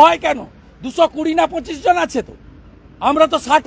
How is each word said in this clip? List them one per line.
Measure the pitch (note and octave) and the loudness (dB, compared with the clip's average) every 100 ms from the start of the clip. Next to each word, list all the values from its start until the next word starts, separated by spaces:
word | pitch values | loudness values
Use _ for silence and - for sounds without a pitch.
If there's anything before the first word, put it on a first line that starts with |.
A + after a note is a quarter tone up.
ভয় | D#4 E4 | 6 4
কেন? | D#4+ C#4 - - - - | -2 -4 -8 -20 -20 -16
দুশো | C4 E4+ E4 | -12 -2 -2
কুড়ি | D4+ D#4+ | 0 -4
না | E4 D#4+ | -2 -2
পঁচিশ | E4+ A#3+ D4+ | -4 -10 -4
জন | - F4 | -2 0
আছে | E4 C4 | -2 -6
তো, | - - - - - - - - | -8 -16 -20 -20 -20 -20 -20 -4
আমরা | A#3+ D4+ D#4 | -2 2 2
তো | D#4+ | 0
ষাট | B3 D4+ | 0 0